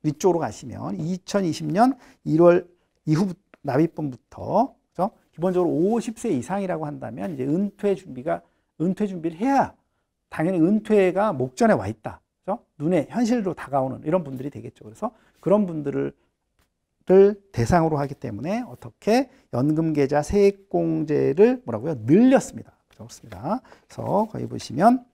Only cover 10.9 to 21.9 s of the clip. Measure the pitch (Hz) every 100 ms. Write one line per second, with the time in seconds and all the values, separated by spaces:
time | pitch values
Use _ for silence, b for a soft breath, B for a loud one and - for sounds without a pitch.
10.9 | 214 185 180 214 143 131 - 226 160 98
11.9 | 110 123 - _ _ - 226 _ - 147
12.9 | 180 131 220 233 247 185 - - 135 131
13.9 | - 151 180 143 131 139 113 113 _ 107
14.9 | 110 220 b b b 160 208 190 160 143
15.9 | 135 139 - _ _ _ _ _ _ _
16.9 | _ - 185 202 208 _ - 113 180 160
17.9 | 151 139 139 123 104 147 226 240 120 117
18.9 | _ - 233 277 b b 123 143 156 165
19.9 | 151 135 143 147 202 202 196 _ 175 165
20.9 | 160 151 143 135 143 226 254 - 110 139